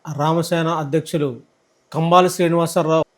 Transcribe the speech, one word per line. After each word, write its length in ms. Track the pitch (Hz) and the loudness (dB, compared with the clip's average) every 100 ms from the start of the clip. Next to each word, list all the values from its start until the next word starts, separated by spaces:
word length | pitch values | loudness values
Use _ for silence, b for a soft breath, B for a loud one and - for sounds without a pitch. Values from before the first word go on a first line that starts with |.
| 160 143 | -12 -2
రామసేన 500 | 151 170 165 170 160 | 0 0 0 -2 0
అధ్యక్షులు 720 | 165 143 156 156 165 143 120 - _ _ _ _ | -2 -2 -4 -2 -4 -4 -6 -16 _ _ _ _
కంబాల 340 | 147 165 180 180 | -4 4 4 4
శ్రీనివాసరావు 800 | 180 170 170 165 180 156 160 - | 2 0 2 0 0 0 0 0